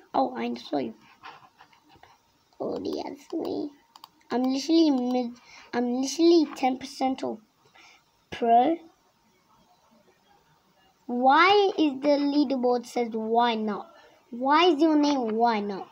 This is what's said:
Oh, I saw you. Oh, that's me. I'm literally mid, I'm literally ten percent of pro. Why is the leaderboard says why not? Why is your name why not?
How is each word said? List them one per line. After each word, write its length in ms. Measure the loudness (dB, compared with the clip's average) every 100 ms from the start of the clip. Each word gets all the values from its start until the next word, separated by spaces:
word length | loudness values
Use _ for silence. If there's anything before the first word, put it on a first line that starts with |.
| _
Oh, 200 | -2 -2 -4
I 160 | -8
saw 240 | -10 -8 -6
you. 160 | -6 -10 _ _ -20 -20 -20 _ _ _ _ _ -20 _ _ _ _ -12
Oh, 160 | -10 -8
that's 540 | -6 -8 -8 -14 -10
me. 380 | -8 -6 -6 -8 -12 _ -20 -20 _ -8
I'm 120 | -4
literally 480 | -2 -2 0 2 4
mid, 400 | 2 0 -4 -4 -10 -20 -20 -10
I'm 280 | -4 -4 -4
literally 440 | -4 2 4 4 2 -2
ten 220 | -4 -4
percent 460 | -8 -6 -4 -4
of 160 | -8 -10 _ _ _ _ -20 _ _ _ _
pro. 480 | -2 4 4 4 0 -8 _ _ _ _ _ _ _ _ _ _ _ _ _ _ _ _ _ _ _ _ _ -10
Why 640 | 0 4 4 6 4 2 0
is 160 | -2 0
the 160 | 0 0
leaderboard 680 | 2 0 0 0 0 -2 -4
says 240 | -6 -4
why 440 | -4 -2 0 0 0
not? 340 | -4 -6 -10 -20 -20 _ _
Why 360 | -6 2 4 4
is 140 | 4
your 160 | 4 4
name 340 | 2 0 -2
why 320 | 0 0 0
not? 260 | -4 -8 -12